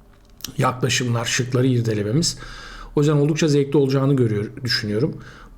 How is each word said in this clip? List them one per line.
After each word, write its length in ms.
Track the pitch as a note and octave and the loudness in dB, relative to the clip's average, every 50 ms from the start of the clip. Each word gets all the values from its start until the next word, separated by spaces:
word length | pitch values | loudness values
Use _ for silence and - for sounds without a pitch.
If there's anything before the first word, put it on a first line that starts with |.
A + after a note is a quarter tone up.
| - - - - - - - - - - - - | -20 -20 -20 -20 -20 -20 -20 -16 -16 -8 -4 -2
yaklaşımlar, 680 | C3+ B2+ B2 - - B2+ - - C3 B2 A#2 A#2 A#2 | -2 -2 0 0 -2 0 0 0 0 0 -2 -2 -2
şıkları 420 | - - - B2 - - B2 B2 | -2 -2 -2 -2 0 0 2 2
irdelememiz. 720 | C3+ B2+ A#2+ A2 A2+ A2 G#2 G2+ G#2 A#2 D3+ E3+ - - - - - - - - - - - - - - | 4 2 2 2 0 0 0 0 0 0 0 0 0 -4 -6 -10 -16 -16 -16 -18 -18 -16 -16 -18 -4 0
O 40 | D3+ | 0
yüzden 160 | D3 D3+ D#3 | 2 4 4
oldukça 320 | C#3+ C#3+ D3 E3 D#3 E3+ D#3 | 4 2 2 2 2 2 2
zevkli 280 | C#3+ C#3+ C#3 C#3 C#3+ | 4 2 2 2 2
olacağını 400 | D3+ C#3 C3 C3+ C#3 C3+ C3+ C#3+ | 2 2 2 2 2 2 2 4
görüyor, 340 | C3 B2 G#2+ G#2+ G2+ G#2 A2 - - - | 4 2 2 0 -2 -4 -4 -8 -8 -6
düşünüyorum 520 | A2+ - - - G#2 G#2 G#2+ C3+ E3+ - - - - - - - - - | -4 -4 -2 -2 -2 0 0 0 -2 -2 -6 -14 -18 -20 -20 -20 -20 -8